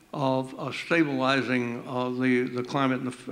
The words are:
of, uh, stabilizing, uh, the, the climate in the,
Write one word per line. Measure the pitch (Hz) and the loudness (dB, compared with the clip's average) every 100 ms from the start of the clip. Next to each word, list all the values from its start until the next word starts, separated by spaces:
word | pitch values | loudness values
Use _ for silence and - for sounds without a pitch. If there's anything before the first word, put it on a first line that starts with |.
| _ | _
of, | 151 135 131 131 - | -2 0 0 -2 -6
uh, | 135 | -8
stabilizing, | 113 - 170 151 131 131 135 117 127 120 120 - | -8 0 2 4 2 2 2 2 0 0 -6 -6
uh, | 127 127 | -2 -2
the, | 127 131 123 | 0 2 4
the | 127 123 | 2 -2
climate | 123 143 135 131 | -2 0 2 0
in | 131 | -4
the, | - - | -8 -8